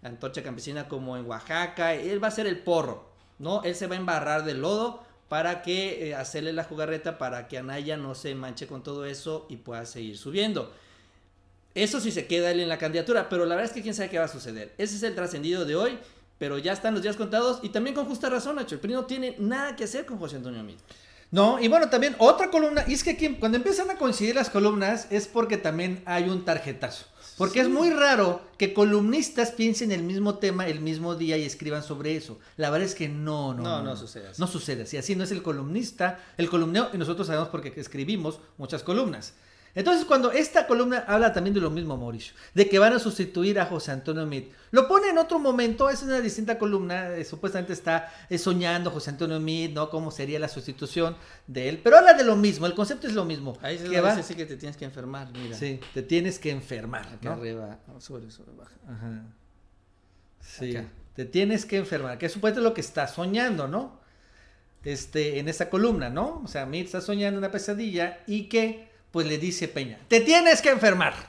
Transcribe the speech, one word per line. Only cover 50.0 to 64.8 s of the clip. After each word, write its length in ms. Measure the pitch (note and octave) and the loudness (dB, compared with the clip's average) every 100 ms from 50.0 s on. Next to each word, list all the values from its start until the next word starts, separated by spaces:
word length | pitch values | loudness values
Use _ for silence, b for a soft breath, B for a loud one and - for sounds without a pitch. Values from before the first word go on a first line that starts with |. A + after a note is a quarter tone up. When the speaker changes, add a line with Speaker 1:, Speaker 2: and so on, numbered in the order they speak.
| D#3 | -6
Speaker 2:
sería 300 | - C#3 D3 | -6 -6 -4
la 80 | D3+ | -4
sustitución 680 | - B2+ C3+ C#3 E3+ E3 E3+ B B - | -6 -12 -10 -6 -2 -2 -2 B B -10
de 220 | C3 B2+ | -6 -4
él, 120 | D#3+ | 2
pero 140 | A#3 D4 | 10 12
habla 160 | F4+ | 12
de 100 | D#4+ | 10
lo 100 | A#3+ | 8
mismo, 320 | G#3+ G#3 D3+ E3+ | 6 4 2 -2
el 80 | |
concepto 320 | F3 G#3 C4+ C#4+ | 0 -2 -2 -4
es 60 | |
lo 100 | G#3+ | -2
mismo. 320 | F3 D#3 C#3 A#2 | -2 -4 -8 -10
Speaker 1:
Ahí 140 | C#3 E3+ | -8 -8
es 60 | |
Speaker 2:
Que 40 | F3 | -2
Speaker 1:
donde 140 | F3+ | 2
Speaker 2:
va 160 | F#3 G#3+ | 4 2
Speaker 1:
dice, 100 | D#3 | -2
sí, 80 | |
que 100 | E3+ | -8
te 120 | D#3 C3+ | -10 -10
tienes 200 | D3 C#3+ | -12 -12
que 100 | C3+ | -12
enfermar, 420 | C#3 B2+ C#3 C3 | -12 -12 -12 -12
mira. 260 | B2 B2 A2+ | -12 -10 -6
Speaker 2:
Sí, 220 | C#3+ C3 - | -6 -6 -8
te 80 | C3 | -8
tienes 380 | - E3 F3+ F3+ | 0 2 2 -2
que 100 | D#3 | -4
enfermar, 560 | C#3 B2+ A2+ A2+ A#2 F#2+ | -6 -8 -10 -8 -10 -12
Speaker 1:
Acá 120 | A2 | -12
Speaker 2:
¿no? 100 | A#2+ | -8
Speaker 1:
arriba, 440 | D#3+ A#2 A2+ G#2+ G#2+ - C3 | -8 -8 -8 -12 -16 -20 -20
sobre, 280 | - C3 A2+ | -16 -16 -16
sobre, 180 | A2 - B2+ | -20 -20 -20
baja. 180 | A#2+ - - | -20 -20 -16
Speaker 2:
Ajá. 340 | A#2 A#2 A2 A2+ A2 _ _ _ _ _ _ _ _ _ _ | -12 -10 -12 -14 -20 _ _ _ _ _ _ _ _ _ _
Sí, 360 | - - B2+ A#2 | -20 -12 -8 -8
Speaker 1:
Acá. 120 | A2+ - - | -10 -16 -20
Speaker 2:
te 120 | - C3 | -12 -2
tienes 380 | F3 G3+ G#3+ | 0 2 0
que 120 | - G3 | 0 -4
enfermar, 420 | - D#3 C3 A#2+ | -2 -4 -4 -4
que 100 | E3 | -6
supuestamente 300 | G3+ G#3+ G#3+ | 0 0 2
es 60 | A#3 | 0
lo 40 | |
que 60 | A3+ | 0
está 260 | - - C#3 | -6 -4 -4
soñando, 640 | - F3+ G#3 B3 F#3 C3+ | -4 -2 0 0 -2 -4
¿no? 320 | F3+ C4+ - b b b b b b b _ | -4 -6 -14 b b b b b b b _